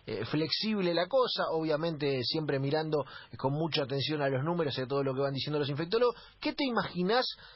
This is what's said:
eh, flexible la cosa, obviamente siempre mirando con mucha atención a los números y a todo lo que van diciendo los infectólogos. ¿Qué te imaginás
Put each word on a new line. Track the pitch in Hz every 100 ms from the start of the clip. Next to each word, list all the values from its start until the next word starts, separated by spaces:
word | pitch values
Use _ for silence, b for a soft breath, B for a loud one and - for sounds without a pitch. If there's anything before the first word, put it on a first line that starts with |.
| -
eh, | 110 113
flexible | 147 160 - 214 214 175 165
la | 180
cosa, | 269 233 - 160
obviamente | 160 160 151 170 156 143 135
siempre | 120 160 151 139
mirando | 139 151 156 151 B B B -
con | 135
mucha | 143 165 151
atención | 127 139 127 151
a | 139
los | 131
números | 151 175 151 127
y |
a | 127
todo | 139
lo | 135
que | 131
van | 139
diciendo | 135 123 147
los | 139
infectólogos. | 143 170 226 247 b b b
¿Qué | 294
te | - 277
imaginás | 220 - 175 180 240 247 - b